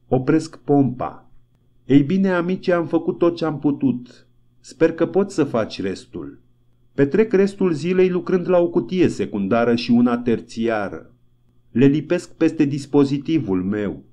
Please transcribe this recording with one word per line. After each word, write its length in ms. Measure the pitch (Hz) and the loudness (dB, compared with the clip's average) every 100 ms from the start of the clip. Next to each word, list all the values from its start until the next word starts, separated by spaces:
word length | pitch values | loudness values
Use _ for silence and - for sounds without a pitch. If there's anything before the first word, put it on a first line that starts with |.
| _ | _
Opresc 480 | 131 131 156 156 - | -2 2 0 -2 -8
pompa. 760 | - 143 139 - 78 - _ - _ _ _ _ | 0 2 2 -2 -8 -10 _ -20 _ _ _ _
„Ei 180 | - 139 | 2 4
bine, 280 | 139 190 196 | 4 2 0
amice, 420 | 180 170 185 - | 0 -2 -4 0
am 140 | 175 160 | 0 0
făcut 320 | 165 160 185 | -2 -2 0
tot 180 | 170 170 | 0 0
ce-am 220 | 160 151 | -4 -2
putut. 680 | 151 143 139 120 - - _ _ _ _ | -2 0 -2 -2 -8 -20 _ _ _ _
Sper 320 | - - 165 | -20 0 0
că 140 | 160 165 | 2 -2
poți 280 | 185 202 | 0 -2
să 100 | - | 0
faci 360 | 147 123 107 - | -2 -2 -4 -6
restul.” 580 | 98 92 - - 71 - _ _ _ _ _ | -8 -8 -12 -14 -14 -16 _ _ _ _ _
Petrec 380 | - 143 185 220 | 0 2 2 2
restul 400 | 190 196 - 190 | 2 2 0 -2
zilei 360 | 156 160 185 185 | 0 0 2 2
lucrând 400 | 180 175 180 170 | 0 -2 -2 2
la 100 | 180 | 2
o 100 | 175 | 2
cutie 400 | 175 - 185 151 | 0 -2 0 0
secundară 640 | - 101 104 98 117 117 | 0 -4 -4 0 0 2
și 160 | 117 - | 0 2
una 280 | 120 120 120 | 4 4 2
terțiară. 960 | 120 113 - - 113 110 98 80 - _ _ _ _ _ _ | -2 -2 -4 -6 -4 -2 -4 -10 -16 _ _ _ _ _ _
Le 160 | 110 139 | 2 4
lipesc 480 | 147 143 175 - | 4 0 -4 -6
peste 300 | - 160 156 | -2 0 2
dispozitivul 1000 | 147 127 - 143 139 143 - 160 110 92 | 0 -2 0 2 2 0 -2 -2 0 -2
meu. 420 | 92 104 101 73 - | -2 -4 -4 -8 -14